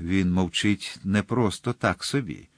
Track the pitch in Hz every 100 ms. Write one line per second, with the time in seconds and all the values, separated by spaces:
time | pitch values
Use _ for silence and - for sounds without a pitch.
0 | 85 95 90 90 90 - 104 101 - -
1 | 98 104 101 117 110 95 - 120 107 90
2 | - 139 110 62 -